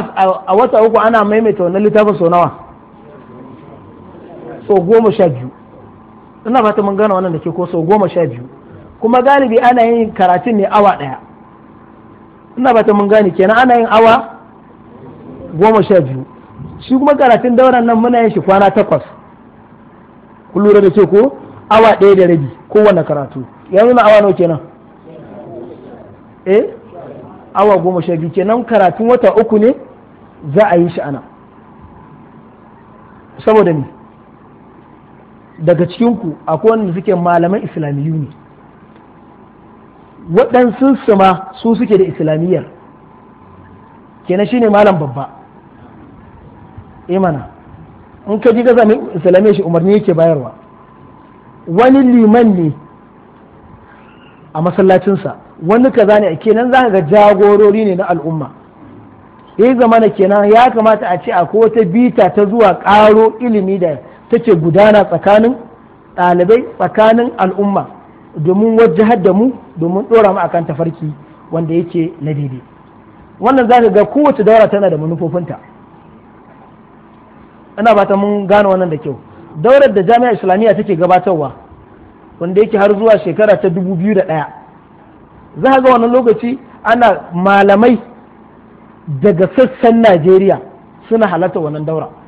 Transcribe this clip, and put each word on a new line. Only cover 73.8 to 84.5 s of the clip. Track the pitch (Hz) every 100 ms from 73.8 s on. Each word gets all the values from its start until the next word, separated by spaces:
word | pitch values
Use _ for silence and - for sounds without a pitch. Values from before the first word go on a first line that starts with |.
ka | 226
ga | 196
kowace | 202 277 294 240
daura | 208 226 202
tana | 202 196
da | 156
manufofinta. | 156 165 165 180 143 - - - - - - - - - - - - - - - - - - - - - - -
Ina | 226 208
fata | 196 196
mun | 202 208 190
gane | 208 202
wannan | 185 180
da | 151
kyau. | 151 131 - - - 156
Daurar | 202 277 269
da | 202
Jami'a | 180 240 247
Islamiyya | 190 190 190 220 190
take | 185 165
gabatarwa, | 175 180 185 165 135 - - - - - - _ - -
wanda | 170 190
yake | 220 208
har | 202
zuwa | 202 226 208
shekara | 175 160 214 196
ta | 190
dubu | 175 185 175
biyu | 196
da | 196
ɗaya, | 180 156 139